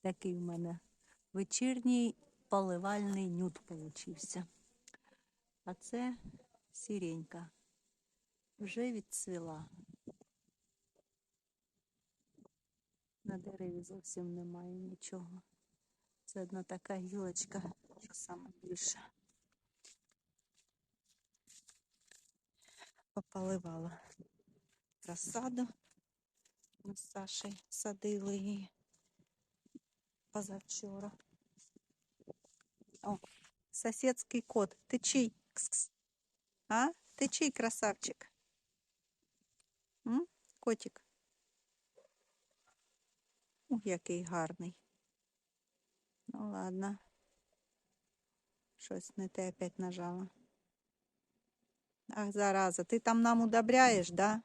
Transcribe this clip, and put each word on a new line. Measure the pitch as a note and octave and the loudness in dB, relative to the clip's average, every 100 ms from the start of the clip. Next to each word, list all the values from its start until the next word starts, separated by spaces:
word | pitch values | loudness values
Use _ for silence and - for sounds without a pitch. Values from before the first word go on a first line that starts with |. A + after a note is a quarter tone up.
Такий | F#3+ F#3 G3 F3 | -2 -2 -2 -2
в | |
мене | F3 E3+ E3+ F3 _ _ _ _ _ | -2 -2 -2 -4 _ _ _ _ _
вечірній | F#3 G3 - B3+ B3 A#3+ B3 A#3 - - _ _ | -2 0 2 2 2 4 6 6 0 -14 _ _
поливальний | G3+ F#3+ F3 G3 G#3 G3+ G3 F#3+ | 4 4 2 2 0 0 0 0
нюд | E3+ F#3 - - | 0 -2 -4 -12
получився. | E3 D#3 - - D#3+ - F#3 F3 _ _ _ - - _ _ _ _ _ _ - | -10 -10 -12 -10 -10 -6 -6 -8 _ _ _ -20 -20 _ _ _ _ _ _ -10
А | |
це | F3+ - A#3 B3 B3 - - - _ _ | -10 -6 -2 -2 -4 -10 -16 -20 _ _
сіренька. | - - G#3 F3 E3 E3 E3+ E3+ _ _ _ _ _ _ _ _ _ _ _ | -14 -4 -2 0 -2 -6 -10 -10 _ _ _ _ _ _ _ _ _ _ _
Вже | G3+ G3+ B3 | -6 -2 0
відцвіла. | A3+ - - - F3+ E3 D#3 D#3+ - - - - - - _ _ _ _ _ _ _ _ _ _ _ _ _ _ _ _ _ _ _ _ _ - _ _ _ _ _ _ _ | -2 -6 -8 -4 -4 -4 -8 -10 -16 -20 -18 -18 -18 -20 _ _ _ _ _ _ _ _ _ _ _ _ _ _ _ _ _ _ _ _ _ -20 _ _ _ _ _ _ _
На | G#3 F#3+ | -6 -6
дереві | F#3 F#3+ F#3 F3 | -6 -8 -6 -6
зовсім | F3 F#3+ - - F3+ | -10 -14 -12 -8 -6
немає | F3 F3 F3 F3 F3+ | -6 -8 -10 -10 -10
нічого. | F#3 F#3 - F#3+ F3 F3+ - _ _ _ _ _ _ _ - | -10 -12 -10 -12 -12 -16 -20 _ _ _ _ _ _ _ -14
Це | - | -8
одна | F3+ F#3 | -6 -6
така | F3+ F#3 - G3 | -6 -10 -6 -6
гілочка, | F#3 G3+ F#3+ F3 - G3 F3 - _ - | -4 -4 -4 -4 -4 -4 -8 -10 _ -20
що | - | -16
саме | - - F3 F3+ - | -14 -12 -12 -14 -16
більше. | - F3+ - - - _ _ _ _ _ _ _ - - _ _ _ _ _ _ _ _ _ _ _ _ _ _ _ - _ - _ _ _ - _ _ _ _ - - - _ _ | -10 -4 -2 -4 -10 _ _ _ _ _ _ _ -20 -20 _ _ _ _ _ _ _ _ _ _ _ _ _ _ _ -20 _ -20 _ _ _ -20 _ _ _ _ -20 -20 -20 _ _
Пополивала | - - G3 F#3 F#3+ F3 E3 E3 E3 - - - _ _ _ _ _ _ _ - | -12 -8 -6 -2 -2 -4 -6 -8 -10 -18 -20 -20 _ _ _ _ _ _ _ -12
розсаду. | F3 - A#3 B3+ B3 B3 - _ _ _ _ _ _ _ _ _ _ | -8 -6 -4 -4 -2 -4 -4 _ _ _ _ _ _ _ _ _ _
Ми | G3 G3 | -12 -12
з | |
Сашею | - G3+ G3 - G#3 G3+ _ | -10 -10 -8 -6 -8 -10 _
садили | - G#3+ G3 G#3 G#3 G3 G3+ | -6 -6 -4 -2 -2 -2 -2
її | G3 G3+ F#3+ _ _ _ _ _ _ _ _ _ _ - _ _ _ _ _ | -2 -4 -6 _ _ _ _ _ _ _ _ _ _ -20 _ _ _ _ _
позавчора. | G#3+ G3+ F#3+ - - G#3 G3 G#3 - _ _ _ _ - - _ _ _ _ - - _ _ _ _ - - | -8 -6 -10 -8 -8 -8 -8 -10 -12 _ _ _ _ -20 -20 _ _ _ _ -20 -20 _ _ _ _ -20 -10
О, | G3+ G3+ - - - _ _ | -4 -4 -6 -20 -20 _ _
сусідський | - A#3 A3 C4 B3 - A#3+ | -4 -2 2 2 2 0 -4
кот. | - - G3 - _ | 2 2 2 0 _
Ти | B3 | 0
чий? | - C#4 A#3 - _ | 4 6 4 2 _
Кс-кс. | - - - - _ _ _ _ _ _ _ _ | -6 -2 0 -2 _ _ _ _ _ _ _ _
А? | A3 B3 - _ - | 4 4 2 _ -2
Ти | C4+ | 0
чий | - D#4 | 4 2
красавчик? | - A#3 - G#3+ G3 - - - _ _ _ _ _ _ _ _ _ _ _ _ _ _ _ _ _ - | 4 0 2 2 2 -4 -8 -12 _ _ _ _ _ _ _ _ _ _ _ _ _ _ _ _ _ 0
М? | A#3+ F4 _ _ - | 0 0 _ _ -4
Котик? | - A3+ - - _ _ _ _ _ _ _ _ _ - _ _ _ _ _ _ _ _ _ _ _ _ _ _ _ _ _ | 0 0 -2 -12 _ _ _ _ _ _ _ _ _ -20 _ _ _ _ _ _ _ _ _ _ _ _ _ _ _ _ _
Ух, | A#3+ G#3+ | -2 0
який | F3 - F3 | -2 0 -2
гарний. | F3 F3 D#3+ F3+ F3 F3+ _ _ _ _ _ _ _ _ _ _ _ _ _ _ - | 0 -2 -2 -4 -8 -10 _ _ _ _ _ _ _ _ _ _ _ _ _ _ -14
Ну | - G#3+ | -8 -6
ладно. | G3 F#3 F#3 G3 G3+ _ _ _ _ _ _ _ _ _ _ _ _ _ _ _ _ _ _ | -4 -2 -2 -2 -4 _ _ _ _ _ _ _ _ _ _ _ _ _ _ _ _ _ _
Щось | - F#3+ - - | -8 -8 -8 -6
не | F#3+ | -6
те | - F#3 | -4 -6
опять | F3+ F3+ - | -4 -8 -4
нажала. | F#3 F3+ F3 F3+ F#3+ _ _ _ _ _ _ _ _ _ _ _ _ _ _ _ _ _ _ | -6 -4 -4 -4 -8 _ _ _ _ _ _ _ _ _ _ _ _ _ _ _ _ _ _
Ах, | G#3+ G3+ | -4 -2
зараза, | G3+ G3+ F#3+ F#3+ F3 | 2 4 6 4 2
ти | F3 A#3 | 2 2
там | - A3+ | 4 6
нам | A#3 A#3 | 8 6
удобряєш, | A#3 A#3 A3 B3+ B3+ G#3+ E3+ | 6 6 8 10 10 10 4
да? | E3+ G3+ A3 | 4 4 4